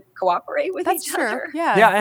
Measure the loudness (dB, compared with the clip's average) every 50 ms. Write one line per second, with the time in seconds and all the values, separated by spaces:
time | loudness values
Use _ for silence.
0 | -8 _ _ -4 0 0 0 0 -2 -6 -4 -4 -4 -4 -4 -4 -2 -4 -4 -4
1 | -4 -6 -4 -4 -2 -2 -4 -6 -8 -8 -6 -4 -2 0 4 6 6 6 6 2